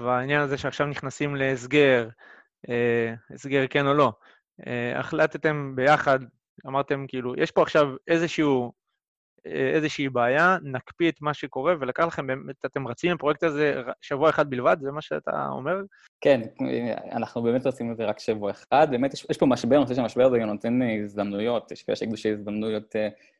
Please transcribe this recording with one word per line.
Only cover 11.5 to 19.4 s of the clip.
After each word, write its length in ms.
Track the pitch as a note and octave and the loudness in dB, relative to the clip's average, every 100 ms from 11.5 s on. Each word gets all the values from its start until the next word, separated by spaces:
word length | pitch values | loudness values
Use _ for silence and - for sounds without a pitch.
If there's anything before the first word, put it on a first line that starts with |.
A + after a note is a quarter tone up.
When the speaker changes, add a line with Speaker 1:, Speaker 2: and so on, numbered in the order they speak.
| C3 D3+ E3 | -4 0 0
Speaker 1:
ולקח 240 | B2+ C#3+ | -2 -2
לכם 220 | E3 - C3+ | -2 -2 -6
באמת, 300 | C3+ C#3 C3+ C3+ | -6 -8 -10 -8
אתם 220 | C#3 C3 | -6 -6
רצים 220 | A#2 F3+ | -4 -2
עם 60 | F3 | 0
הפרויקט 260 | C#3+ D3+ | 0 0
הזה 380 | E3 D3 D3 C3+ | 0 0 0 0
ר-, 120 | A#2+ - | -6 -10
שבוע 300 | - C3+ D#3 | -6 2 2
אחד 200 | D3+ D3 | 4 0
בלבד, 260 | B2+ C#3 F3+ | 2 2 2
זה 120 | C#3 | -2
מה 100 | D3 | -8
שאתה 440 | - D3+ - - C#3 | -6 -6 -4 -4 -4
אומר? 260 | C3+ C#3 F#3+ G3+ _ _ - | -4 -4 -4 -6 _ _ 0
Speaker 2:
כן, 200 | C#3+ B2+ A2+ - C3 B2 A#2+ - - | 4 4 2 -6 -4 -2 -2 -6 -6
אנחנו 300 | A#2 A2+ A#2+ | -6 -6 -2
באמת 240 | A#2 B2+ C3+ | 0 0 0
רצים 260 | B2+ A#2 | -4 -6
את 40 | A2+ | -4
זה 80 | |
רק 140 | G#2+ G#2+ | -4 -4
שבוע 320 | - G#2+ G2+ | -2 -2 -2
אחד. 380 | - - C3+ D#3 | -6 2 4 4
באמת, 240 | B2 C3+ | 2 -2
יש, 120 | - - | -4 -4
יש 80 | |
פה 80 | D#3 | 2